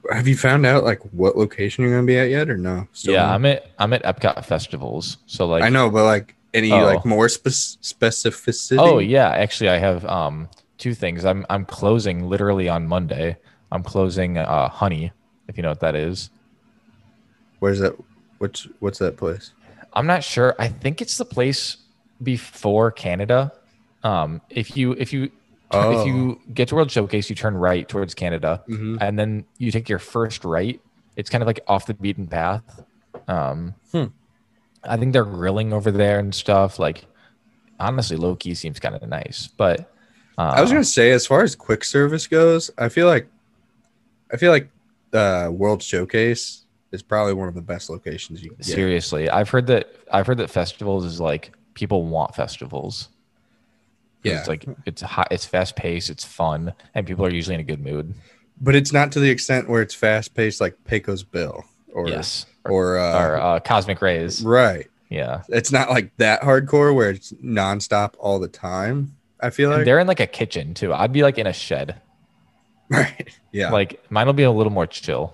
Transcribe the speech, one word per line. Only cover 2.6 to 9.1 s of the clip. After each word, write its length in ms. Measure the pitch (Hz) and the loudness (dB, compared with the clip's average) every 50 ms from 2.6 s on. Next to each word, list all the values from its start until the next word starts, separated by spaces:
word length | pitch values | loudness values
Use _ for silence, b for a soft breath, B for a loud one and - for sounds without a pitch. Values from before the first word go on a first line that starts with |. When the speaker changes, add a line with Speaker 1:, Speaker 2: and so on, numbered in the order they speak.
| 90 90 92 90 98 - | -4 -4 -4 -6 -8 -10
Speaker 1:
Still 220 | _ - - - 98 | _ -6 0 2 4
Speaker 2:
Yeah, 140 | 92 85 | 4 4
Speaker 1:
no? 60 | 78 90 | 4 4
Speaker 2:
I'm 120 | 104 131 | 4 4
at, 260 | 143 139 - - - _ - | 2 2 2 -4 -14 _ -2
I'm 140 | 104 104 123 | 0 0 0
at 100 | 123 - | 0 0
Epcot 400 | - 95 - - 95 - - - | -2 -2 2 0 0 0 0 -4
Festivals. 760 | - 82 80 - - - 69 67 - 60 80 82 - - _ _ | -4 -4 -4 -4 -8 -10 -10 -8 -8 -8 -8 -8 -10 -12 _ _
So, 220 | _ - - 92 | _ -4 -4 -2
like, 160 | 85 82 82 92 | 0 2 4 4
Speaker 1:
I 60 | 113 | 6
know, 200 | 127 135 127 113 | 6 4 4 4
but, 140 | 104 110 107 | 4 4 4
like, 320 | 110 107 101 101 - _ _ _ _ | 6 4 2 0 -8 _ _ _ _
any, 200 | - 113 110 110 | 0 0 4 4
Speaker 2:
Oh. 120 | 107 98 87 | 6 6 6
Speaker 1:
like, 220 | 98 98 82 - | 6 4 2 2
more 240 | 120 107 104 113 117 | 2 4 4 4 2
spec-, 240 | - - _ 135 131 | 2 0 _ -2 -2
specificity? 1300 | - - - - _ - - - _ 117 113 113 - - 113 - - - - 110 - - - 196 - | -2 -4 -6 -8 _ -14 -14 -4 _ 0 0 0 0 -2 -4 -4 -2 -6 -4 -4 -4 -2 0 4 6
Speaker 2:
Oh 180 | 160 170 151 | 6 6 6
yeah, 320 | 117 92 104 | 4 4 4